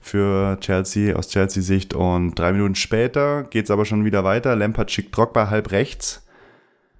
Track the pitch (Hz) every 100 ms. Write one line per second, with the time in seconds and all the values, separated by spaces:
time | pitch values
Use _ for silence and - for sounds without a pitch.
0 | - 101 101 95 98 95 - 95 95 104
1 | 104 82 - 98 95 98 92 95 - -
2 | 90 90 87 82 87 98 101 95 - 110
3 | 123 143 143 147 131 113 104 104 107 107
4 | 107 101 95 113 127 113 104 110 107 -
5 | - - 113 120 104 107 104 98 139 -
6 | - - - - - _ _ _ _